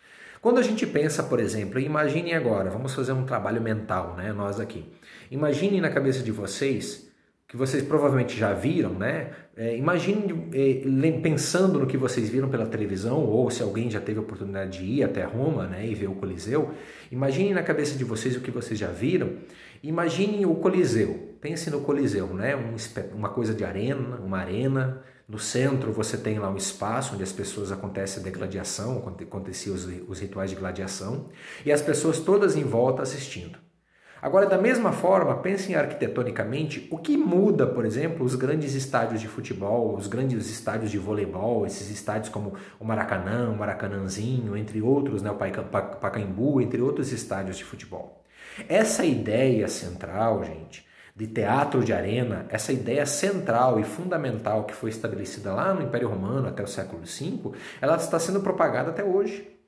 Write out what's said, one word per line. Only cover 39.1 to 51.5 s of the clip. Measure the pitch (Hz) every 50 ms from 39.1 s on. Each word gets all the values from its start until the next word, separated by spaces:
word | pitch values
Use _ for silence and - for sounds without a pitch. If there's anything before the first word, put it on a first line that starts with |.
| 113 107
de | 107
futebol, | 107 - - - - - 95 98 101 110 120 117 104 101
os | 95 101
grandes | 101 - 120 135 135 123 110 - -
estádios | - - - 107 104 113 113 104 101
de | 101
voleibol, | 92 98 107 104 98 82 80 92 101 117 120 110 98
esses | 92 92 - 95 98
estádios | 107 - - - 104 110 110 -
como | - 104 104 101 95 - - - - -
o | 113
Maracanã, | 110 110 104 95 - - 95 90 95 107 120 123 113
o | 107 104
Maracanãzinho, | 104 101 95 - 101 98 98 98 98 92 95 101 107 123 131 127 110 107 101
entre | 104 107 104 107 110
outros, | 107 120 135 143 135 135 110 101 98
né, | 104 101
o |
Paica-, | - 101 95 95 - 92
Pa-, | - - 101 95
Pacaembu, | - - - - 98 - 113 104 95 92 98 120 143 143 135
entre | 120 - - 113
outros | 123 139 - - - -
estádios | 127 - - - 98 98 95 95 90 -
de | -
futebol. | - - - - - 90 82 - - - - _ _ _ - - - - - - -
Essa | 165 160 - - - - 196
ideia | 160 127 110 107 107 104 117 135 135 120 110 101
central, | 90 - - - 92 87 - - 82 87 98 113 117 107 95 90
gente, | - - - - - - - - _ - - - - -
de | - 110
teatro | 110 110 120 104 101